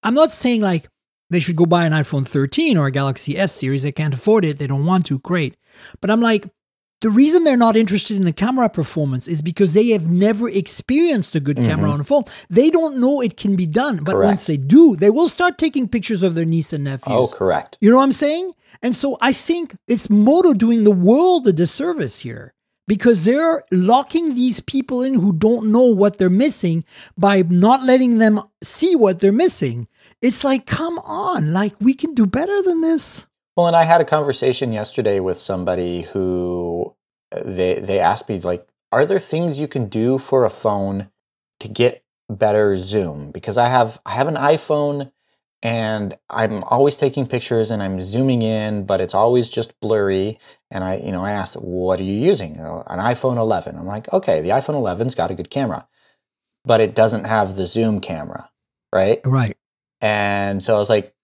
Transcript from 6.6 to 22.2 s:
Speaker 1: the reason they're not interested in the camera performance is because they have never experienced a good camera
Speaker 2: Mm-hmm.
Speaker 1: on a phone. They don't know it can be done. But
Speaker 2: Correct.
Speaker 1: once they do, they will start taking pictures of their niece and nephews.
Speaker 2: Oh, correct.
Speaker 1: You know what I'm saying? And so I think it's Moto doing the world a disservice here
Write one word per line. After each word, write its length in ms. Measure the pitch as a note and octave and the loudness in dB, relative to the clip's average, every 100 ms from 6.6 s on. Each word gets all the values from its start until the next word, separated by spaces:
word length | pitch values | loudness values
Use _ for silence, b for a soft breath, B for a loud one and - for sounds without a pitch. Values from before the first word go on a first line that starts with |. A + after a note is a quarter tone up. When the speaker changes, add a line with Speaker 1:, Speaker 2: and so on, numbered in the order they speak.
| _ _ _ _ | _ _ _ _
Speaker 1:
the 80 | A3 | 0
reason 340 | G#3+ C#4+ F4 | 4 6 6
they're 140 | D#4+ B3+ | 4 4
not 180 | A3+ A3 | 4 4
interested 400 | A3 F#3+ - G3+ | 2 0 -2 0
in 80 | |
the 80 | F3+ | 0
camera 360 | D#3 G#3 C4 A3+ | 0 -2 0 0
performance 580 | - D3 - C#3+ B2+ C#3+ | 0 -4 -2 -2 -4 -4
is 140 | E3 | -4
because 320 | D#3 E3+ F#3+ | -4 0 2
they 140 | E3+ A#3 | 4 2
have 220 | G#3+ E3 | 0 0
never 360 | F3 G3+ G#3+ A#3 | 2 2 2 -2
experienced 880 | G3 G3 - - C4+ E4+ B3+ - E3 | -2 -4 -8 -2 0 2 0 -2 -4
a 40 | |
good 180 | C#3 C3 | -4 0
camera 280 | A#2+ - - | 0 0 0
Speaker 2:
Mm-hmm. 60 | |
Speaker 1:
on 60 | D3 | -2
a 20 | |
phone. 200 | C#3+ C#4+ - B B | 0 0 -2 B B
They 200 | F3+ D4+ | 4 4
don't 280 | E4 D#4+ C4+ | 4 0 0
know 220 | B3 C#4+ | 0 2
it 140 | A#3+ - | -2 -4
can 200 | G3+ F#3+ | -2 0
be 100 | F3 | 0
done. 380 | D#3 D4 F#3+ | 0 -2 -2
But 80 | D3+ | -2
Speaker 2:
Correct. 140 | G3 G3 | 2 2
Speaker 1:
once 180 | G3+ - | 2 -2
they 120 | D3 | -4
do, 380 | C3+ A#3+ E4 F3+ | 4 8 8 6
they 140 | G3+ | 2
will 180 | A#3 E4+ | 4 0
start 280 | - F4+ F4+ | 0 -2 0
taking 300 | D#4 D4 A#3 | -2 -2 -2
pictures 340 | A#3 F#3+ G#3 | -4 -2 -2
of 140 | F#3 E3 | 0 0
their 100 | E3 | 0
niece 260 | E3 D3+ | 0 -2
and 120 | D#3 | -4
nephews. 300 | C#3+ C3+ - A2+ | -6 -6 -2 0
Speaker 2:
Oh, 120 | A#2+ | 0
correct. 500 | - F#2+ D2+ - - | 0 0 0 -4 0
Speaker 1:
You 80 | G3+ | 4
know 80 | B3+ | 6
what 60 | |
I'm 80 | C4+ | 4
saying? 400 | - D4 D#4+ F#4 - b b | 0 0 -2 -6 -12 b b
And 140 | A#3+ B3 | -4 -2
so 220 | C#4 - | -4 -2
I 100 | A#3+ | -2
think 420 | C4 - E4+ E4 - - | -2 -2 -4 -4 -12 -4
it's 220 | A#3 - | -2 2
Moto 440 | G#3 G#3+ D#4+ F#4 | 4 6 6 4
doing 300 | A3 A3+ A#3 | 4 2 4
the 80 | G#3 | 4
world 560 | F#3+ F3+ B3+ F4+ F4 B3 | 6 4 4 4 4 2
a 60 | |
disservice 680 | D#3+ F3 - D#4 D#4+ C#3 | 0 0 -2 -4 -4 -6
here 340 | - | -8